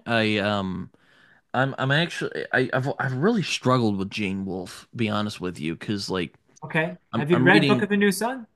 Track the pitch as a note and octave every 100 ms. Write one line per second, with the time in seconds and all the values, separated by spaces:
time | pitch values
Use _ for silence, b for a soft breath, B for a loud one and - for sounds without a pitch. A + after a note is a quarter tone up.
0 | - A#2 A2 G#2+ G2+ G#2 F#2+ F2+ - _
1 | b b b b b A#2 C3+ - C3 D3
2 | E3+ - D#3+ - - B2 C3 C3 C3 -
3 | C3 B2+ F3+ A#3 - - B2+ B2+ A2+ G2
4 | G2 - G2+ G2 F#2+ F2+ F2+ - - A#2+
5 | G#2+ G#2 G#2 - F2+ E2 D2+ D#2+ - G2+
6 | G2 F#2 E2+ _ _ _ C#3+ D#3+ E3 F3+
7 | _ A#2+ D3 F3 E3+ G3+ C#3 B2 G3+ G3+
8 | G3+ F#3+ A3+ C4 A3+